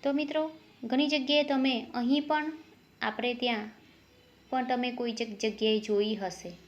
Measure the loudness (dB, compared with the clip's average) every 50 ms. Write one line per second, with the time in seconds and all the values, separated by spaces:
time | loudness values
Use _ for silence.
0 | 0 0 0 0 -2 0 0 0 0 -2 -4 -12 -20 -20 -18 -12 -4 0 2 4
1 | 4 4 4 2 4 4 4 4 4 4 2 2 2 2 2 0 -4 -6 -4 -2
2 | 2 2 2 2 2 0 0 0 0 -2 -6 -10 -18 -20 -20 -20 _ _ _ _
3 | -4 -4 -2 -2 -2 -2 -2 0 -2 -2 -2 -2 -4 -8 -14 -18 -20 -20 -20 -20
4 | -20 _ -20 -20 -20 -20 _ -20 _ -4 -4 -2 0 0 0 0 0 -4 -4 -4
5 | -4 -4 -4 -4 -6 -6 -6 -4 -4 -4 -2 2 2 2 2 2 2 0 0 2
6 | 2 0 -2 -2 -4 -6 -8 -8 -14 -14 -14 -16 -20